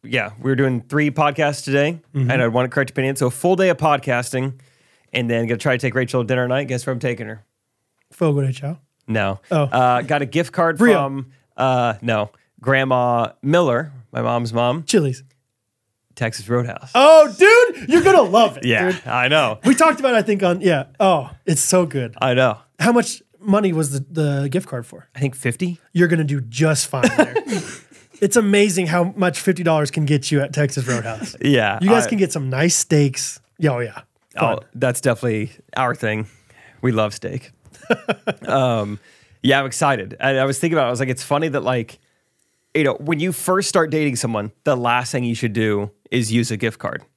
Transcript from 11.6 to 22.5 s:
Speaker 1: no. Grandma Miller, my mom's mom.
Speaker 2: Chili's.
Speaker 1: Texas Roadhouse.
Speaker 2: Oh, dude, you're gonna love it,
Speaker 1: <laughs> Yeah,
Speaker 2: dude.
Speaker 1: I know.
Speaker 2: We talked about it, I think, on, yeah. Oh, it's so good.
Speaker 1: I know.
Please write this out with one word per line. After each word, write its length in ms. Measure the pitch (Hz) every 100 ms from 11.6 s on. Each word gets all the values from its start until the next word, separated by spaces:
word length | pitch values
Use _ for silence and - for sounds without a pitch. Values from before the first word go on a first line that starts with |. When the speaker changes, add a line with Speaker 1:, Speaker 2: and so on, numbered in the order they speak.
| 131 127 120 104
Speaker 1:
no. 260 | 117 110 104 _ _ _
Grandma 720 | 127 135 131 127 123 120 117 -
Miller, 500 | 139 170 165 120 151 131 117
my 100 | 123
mom's 320 | 117 120 117
mom. 300 | 117 120 147
Speaker 2:
Chili's. 400 | 156 214 147 127 - _ _ _ _ _ _ _ _
Speaker 1:
Texas 340 | - 113 - 101
Roadhouse. 420 | 123 120 - -
Speaker 2:
Oh, 400 | 247 285 320 302 202 392 480 480 339
dude, 140 | 208
you're 140 | 330
gonna 180 | 370 370
love 360 | 208 202 220 135
it, 80 | 123
Speaker 1:
<laughs> 0 |
Yeah, 260 | 113 185
Speaker 2:
dude. 160 | 180 -
Speaker 1:
I 200 | 120 123
know. 300 | 151 127 107
Speaker 2:
We 100 | 220
talked 260 | 262 320 285
about 140 | 269
it, 40 | 233
I 40 |
think, 220 | 208 202
on, 180 | 196 175
yeah. 260 | 180 151 139 _
Oh, 320 | 196 165 127 - -
it's 160 | 156
so 240 | - 185 170
good. 300 | 139 117 -
Speaker 1:
I 120 | 131
know. 240 | 123 127